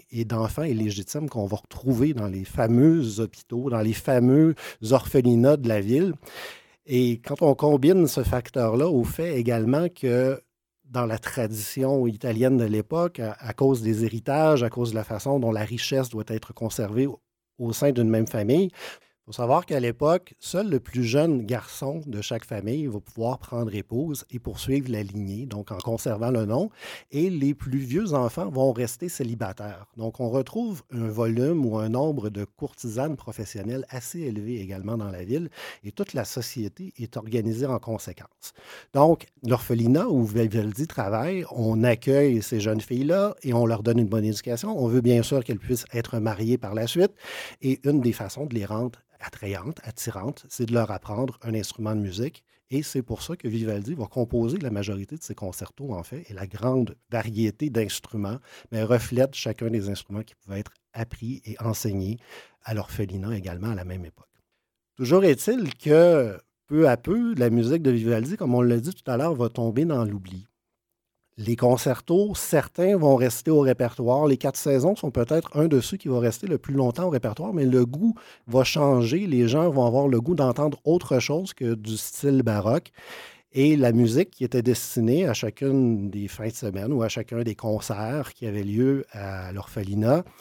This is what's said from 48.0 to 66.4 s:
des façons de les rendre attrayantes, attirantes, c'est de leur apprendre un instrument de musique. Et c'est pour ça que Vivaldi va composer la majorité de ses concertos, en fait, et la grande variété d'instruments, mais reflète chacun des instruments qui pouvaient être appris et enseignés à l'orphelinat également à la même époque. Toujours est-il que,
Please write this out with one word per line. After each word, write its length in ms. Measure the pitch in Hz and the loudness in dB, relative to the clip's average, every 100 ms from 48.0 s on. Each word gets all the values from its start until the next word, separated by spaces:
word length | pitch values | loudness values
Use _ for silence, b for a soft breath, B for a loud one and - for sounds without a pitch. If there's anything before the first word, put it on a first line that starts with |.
des 120 | 120 | 2
façons 340 | 107 98 - 147 | -2 -8 -10 -6
de 80 | |
les 100 | 117 | -6
rendre 360 | 98 107 123 120 _ _ | -4 -4 -6 -8 _ _
attrayantes, 640 | - - 101 98 104 - | -18 -12 -8 -8 -8 -12
attirantes, 640 | - - - 101 107 - - | -14 -10 -10 -8 -8 -10 -14
c'est 160 | - 117 | -6 -2
de 80 | |
leur 160 | 117 107 | 0 -2
apprendre 480 | 98 - 107 131 - | -6 -8 -6 -6 -6
un 120 | 113 | -6
instrument 420 | 110 98 - 107 107 | -6 -6 -6 -4 -4
de 40 | |
musique. 440 | 101 92 131 - _ _ _ | -4 -6 -8 -8 _ _ _
Et 120 | 135 | -6
c'est 180 | 151 135 | -4 -6
pour 220 | 120 113 | -6 -8
ça 120 | - | -8
que 140 | 175 123 | -8 -6
Vivaldi 460 | 113 110 104 101 | -4 -2 -4 -6
va 100 | 165 | -8
composer 540 | 104 131 120 123 117 180 | -6 -4 -2 0 0 -2
la 100 | 135 | -4
majorité 480 | 101 101 98 98 156 | -4 -4 -6 -8 -12
de 60 | |
ses 120 | - | -12
concertos, 600 | - 95 87 90 - 139 | -10 -10 -10 -14 -12 -10
en 80 | 92 | -10
fait, 240 | 85 139 - | -10 -16 -14
et 60 | |
la 120 | 98 95 | -14 -12
grande 500 | 107 127 131 117 - _ | -4 0 0 0 -4 _
variété 600 | 117 110 107 110 - 151 | -6 -4 0 0 0 -2
d'instruments, 640 | 117 104 - - 110 98 123 B B B | 0 -2 -4 -8 -6 -6 -6 B B B
mais 120 | 113 | -4
reflète 520 | 110 120 117 120 135 | 2 2 2 2 0
chacun 360 | - 120 107 113 | 0 -8 -4 -2
des 180 | 110 98 | -2 -2
instruments 340 | 98 - 104 | -6 -8 -10
qui 120 | 107 | -10
pouvaient 260 | _ 98 98 | _ -10 -10
être 140 | 104 _ _ | -10 _ _
appris 480 | - 117 - 113 131 - | -10 -10 -8 -10 -10 -12
et 100 | - | -6
enseignés 580 | 113 107 113 98 95 117 B B B B | -4 -2 -2 -2 -4 -6 B B B B
à 120 | - | -8
l'orphelinat 640 | 107 - - 98 98 98 107 | -6 -6 -6 -6 -6 -6 -6
également 320 | 92 85 107 | -8 -8 -6
à 40 | |
la 120 | 101 90 | -6 -8
même 180 | 92 | -10
époque. 240 | 85 _ _ _ _ _ _ _ _ - | -12 _ _ _ _ _ _ _ _ -8
Toujours 280 | 123 180 | 2 6
est-il 500 | 196 127 - 247 170 | 6 4 2 0 -2
que, 640 | - 151 156 175 160 117 92 | -4 4 8 8 6 2 -4